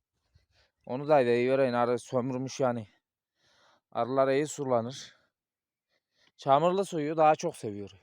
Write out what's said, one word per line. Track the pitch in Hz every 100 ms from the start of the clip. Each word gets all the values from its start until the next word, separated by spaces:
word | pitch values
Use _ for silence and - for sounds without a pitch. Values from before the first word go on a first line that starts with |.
| _ _ _ _ _ _ _ _ -
Onu | 127 147
da | 147
iyi | 120 120 127
vereyim. | 135 131 120
Arı | 120 123
sömürmüş | - 127 127 127 131 -
yani. | 131 120 107 _ _ _ _ _ _ _ _ _ _
Arılar | 117 117 135 135
iyi | 139 151
sulanır. | - 131 120 117 139 - _ _ _ _ _ _ _ _ _ _ _ _ _
Çamurlu | 139 139 175 190 196
suyu | 170 147 160
daha | 151 156
çok | 170 -
seviyor. | 113 101 98 -